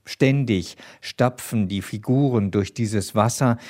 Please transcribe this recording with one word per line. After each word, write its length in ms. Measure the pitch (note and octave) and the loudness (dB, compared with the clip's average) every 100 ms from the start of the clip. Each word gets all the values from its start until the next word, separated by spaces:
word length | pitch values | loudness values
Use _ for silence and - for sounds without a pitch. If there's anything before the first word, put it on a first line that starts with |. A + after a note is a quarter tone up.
| - | -12
Ständig 720 | - C3+ C#3 B2 G2 E2 - - - | 0 2 2 2 0 -2 -12 -20 -18
stapfen 640 | - - B2+ B2+ - A#2 F#2+ | -10 0 0 0 -6 -2 -2
die 140 | G2 | -4
Figuren 720 | - G#2+ G#2+ B2+ C#3+ A#2+ G2+ | -6 -8 0 2 2 2 0
durch 220 | G#2 F#2+ | 0 -2
dieses 420 | - A2+ G#2+ F#2 A2 | -2 -2 -2 -2 0
Wasser, 420 | A2 - C3 A#2 - | 0 2 0 0 -4